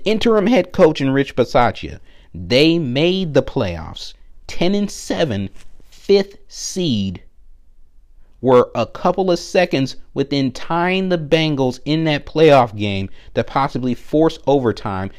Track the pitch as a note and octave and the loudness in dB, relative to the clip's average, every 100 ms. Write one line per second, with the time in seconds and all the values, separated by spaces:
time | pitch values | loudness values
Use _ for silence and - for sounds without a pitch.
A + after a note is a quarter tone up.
0 | - G#3+ A#3 G#3+ F#3+ B3 F3+ - E3+ D3+ | -2 0 2 2 4 2 0 4 4 4
1 | C#3 C3+ C3+ - A#2+ C#3 A#2+ - D#2 D2+ | 0 0 0 0 0 2 2 0 -10 -14
2 | - - - E2+ F2 B2 D#3+ E3 C#3+ B2+ | -20 -20 -20 -14 0 4 4 4 0 0
3 | E3+ F#3 F#3 C3+ C3+ - G#2 E2+ D#2+ E2+ | 0 0 0 0 0 -2 -4 -4 -10 -12
4 | - - - - - - F3+ G3+ G3+ - | -14 -16 -20 -20 -8 -2 0 0 -2 -6
5 | - F#3+ E3+ G2+ G2 - - - - - | -8 -2 -2 -2 -6 -10 -16 -18 -20 -20
6 | - G3 G3+ - - - - - F3 A2 | 0 2 2 -8 -20 -14 -10 -4 -2 -2
7 | G2 F2+ - - - - - - - - | -2 -6 -14 -20 -20 -20 -20 -20 -20 -20
8 | _ - - - B2 B2 - A#2+ A2 - | _ -20 -20 -6 4 4 4 0 -6 -2
9 | F3+ F3+ F#3 F3 - F#3+ F3+ D3+ C3+ - | -2 0 0 0 0 0 0 0 -2 -6
10 | - - C#3 C#3 C3+ - - E3+ F3+ F#3 | -10 -6 -2 0 -2 -4 -4 -2 0 0
11 | F#3+ F3 D3 D#3+ D#3 C#3+ C3 B2 - D#3 | 0 -2 2 0 2 0 0 -2 -4 -2
12 | D#3+ D3 - D#3 D#3+ C#3 A#2+ G2+ G#2 G2 | 0 -2 -4 4 6 6 4 0 -4 -4
13 | G2 - - - A2+ D3 C#3 D3+ B2+ A#2+ | -6 -10 -6 -4 -2 -2 -2 -2 -4 -4
14 | - D3+ D#3+ D#3+ - C#3 A#2+ G#2 A2 F#2+ | -2 2 2 0 0 2 2 -2 -4 -6
15 | G2 | -6